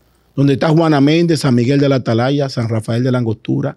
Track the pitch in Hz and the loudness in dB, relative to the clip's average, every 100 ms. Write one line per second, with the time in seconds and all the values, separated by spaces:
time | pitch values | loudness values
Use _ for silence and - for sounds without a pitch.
0 | _ _ _ - 139 139 165 156 165 147 | _ _ _ -2 0 2 2 2 2 2
1 | 139 160 175 151 143 120 120 139 143 135 | 4 2 2 0 0 0 2 0 2 0
2 | - 113 127 143 135 127 110 110 107 117 | 0 -2 0 -2 -4 -4 -4 -4 -4 -2
3 | 131 127 113 107 - 135 139 | -2 -2 -2 -6 -6 -4 -6